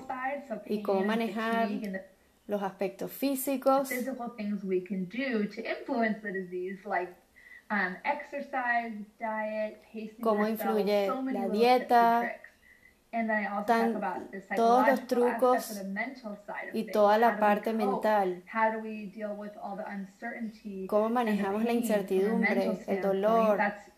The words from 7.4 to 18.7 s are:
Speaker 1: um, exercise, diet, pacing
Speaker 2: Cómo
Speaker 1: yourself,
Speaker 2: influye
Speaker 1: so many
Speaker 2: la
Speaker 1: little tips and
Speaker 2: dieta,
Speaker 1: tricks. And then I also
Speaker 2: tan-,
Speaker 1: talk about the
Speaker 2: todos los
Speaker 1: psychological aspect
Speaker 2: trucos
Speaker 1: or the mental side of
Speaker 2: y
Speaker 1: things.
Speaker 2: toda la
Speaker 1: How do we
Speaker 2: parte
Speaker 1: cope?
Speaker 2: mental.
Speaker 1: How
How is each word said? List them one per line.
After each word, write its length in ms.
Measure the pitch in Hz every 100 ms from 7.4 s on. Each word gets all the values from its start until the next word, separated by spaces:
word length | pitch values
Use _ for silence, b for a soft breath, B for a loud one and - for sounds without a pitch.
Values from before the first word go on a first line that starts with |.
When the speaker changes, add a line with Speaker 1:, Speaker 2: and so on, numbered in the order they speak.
| B B -
Speaker 1:
um, 240 | 208 185 180
exercise, 880 | - 294 - 285 - 269 240 233 233 208 202 -
diet, 640 | 220 220 214 214 214 214 -
pacing 300 | 220 214 -
Speaker 2:
Cómo 240 | 226 208 214
Speaker 1:
yourself, 300 | 220 214 220
Speaker 2:
influye 300 | 196 208 196
Speaker 1:
so 160 | 254
many 160 | 262 254
Speaker 2:
la 60 | 226
Speaker 1:
little 120 | 208
tips 120 | 240
and 160 | 254 247
Speaker 2:
dieta, 300 | 240 233 233
Speaker 1:
tricks. 180 | 240 - - _ b b b b _
And 160 | 233 220
then 160 | 214 202
I 20 |
also 180 | 208 208
Speaker 2:
tan-, 280 | 226 233
Speaker 1:
talk 100 | 226
about 280 | - - -
the 100 | 196 - -
Speaker 2:
todos 320 | 233 240 277
los 120 | 254
Speaker 1:
psychological 240 | - 240 240
aspect 140 | 233
Speaker 2:
trucos 320 | 247 254 -
Speaker 1:
or 120 | 202
the 60 | 196
mental 480 | 196 240 - 214 202 -
side 220 | - -
of 60 | 220
Speaker 2:
y 60 |
Speaker 1:
things. 80 | 220
Speaker 2:
toda 260 | 220 208 214
la 100 | 233
Speaker 1:
How 40 |
do 40 | 208
we 40 |
Speaker 2:
parte 320 | 208 202 226
Speaker 1:
cope? 60 | 226
Speaker 2:
mental. 680 | 202 196 214 214 190 180 -
Speaker 1:
How 260 | 226 220